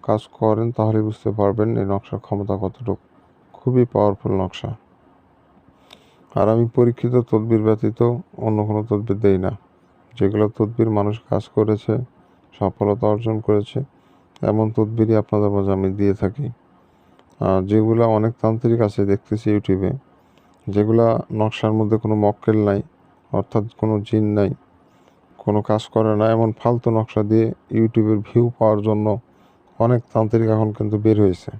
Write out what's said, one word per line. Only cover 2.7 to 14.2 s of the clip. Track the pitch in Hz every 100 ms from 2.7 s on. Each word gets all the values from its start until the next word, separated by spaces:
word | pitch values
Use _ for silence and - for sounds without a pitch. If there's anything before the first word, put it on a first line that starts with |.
| - 117 95 _ _ _ _ _ -
খুবই | - 127 120
পাওয়ারফুল | 104 104 98 - 98
নকশা। | 92 - - - _ _ _ _ _ _ _ _ _ _ _ - _ _ _ -
আর | 101
আমি | 113 117 -
পরীক্ষিত | 120 120 123 123 117
তদবির | 113 113 113 110
ব্যতীত | 110 110 107 120 120 - - 113
অন্য | 107 107
কোনো | 107 110
তদবির | 104 110 98
দেই | 104 95
না। | 95 107 _ _ _ _ _ -
যেগুলো | 98 107 107 -
তদবির | 107 113 113 104
মানুষ | 104 110 _
কাজ | 107 - -
করেছে, | 107 104 - 113 123 _ _ _ _ -
সফলতা | 98 - 101 104 107
অর্জন | 107 113 110 110
করেছে, | 104 101 120 139 _ _ _